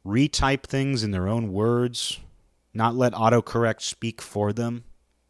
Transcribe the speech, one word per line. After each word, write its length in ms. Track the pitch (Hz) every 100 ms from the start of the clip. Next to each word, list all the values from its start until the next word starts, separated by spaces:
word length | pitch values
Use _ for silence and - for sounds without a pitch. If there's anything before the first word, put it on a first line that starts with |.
| 95
retype 580 | 113 151 - 135 139
things 400 | - 135 135 131
in 80 | 107
their 160 | 95 92
own 240 | 117 110
words, 720 | 95 113 120 123 120 - - - - _ _ _
not 220 | 110 117 123
let 160 | 123
autocorrect 720 | 113 113 117 - 117 117 110
speak 400 | - - 117 -
for 320 | - 104 104
them. 320 | 110 120 120 - - _ _ _